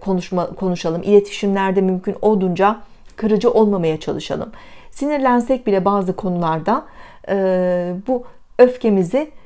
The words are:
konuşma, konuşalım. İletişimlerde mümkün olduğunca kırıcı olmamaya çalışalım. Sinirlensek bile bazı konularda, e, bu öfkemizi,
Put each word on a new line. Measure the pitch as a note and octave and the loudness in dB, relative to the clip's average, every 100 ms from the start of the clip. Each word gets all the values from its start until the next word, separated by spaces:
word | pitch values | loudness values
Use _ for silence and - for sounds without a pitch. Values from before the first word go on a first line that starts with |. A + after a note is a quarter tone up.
konuşma, | G3 F#3 - F#3 F3 | -4 -4 -2 -4 -4
konuşalım. | - F#3+ F3 E3+ E3+ | -4 -4 -2 -2 -4
İletişimlerde | F#3 G#3 G3+ - G3+ G3 F#3+ F#3+ | 4 4 4 -4 -2 0 0 2
mümkün | F#3 F#3 G#3 G3 | 0 0 -4 0
olduğunca | G#3 G#3+ F#3 E3+ G3 A3+ - - - - | 0 2 0 2 2 0 -10 -20 -20 -6
kırıcı | G#3+ G#3+ A#3+ | 0 2 2
olmamaya | - G#3+ G3 E3 D#3 | 4 2 2 0 -2
çalışalım. | - - - - - - - - - | -4 -8 -6 -8 -8 -14 -20 -20 -18
Sinirlensek | - C#4+ D4 C4 A#3+ A#3 C4 A#3+ | -6 -4 0 2 2 2 -2 2
bile | G3 | 2
bazı | F#3 G3+ F#3 F#3 | 2 0 -2 -4
konularda, | F#3+ F3 E3+ D#3+ D#3 B3+ - - - - - | -4 -2 -2 -2 0 -2 -4 -20 -20 -18 -4
e, | G3 F#3+ F#3 F3+ F3+ F3 F3+ G3+ | 0 2 2 0 0 -2 -6 -4
bu | B3+ B3 - - - | -4 -4 -18 -10 4
öfkemizi, | B3 B3+ A3+ G3 F3+ C4 D4+ - | 4 4 0 2 2 -2 -4 -10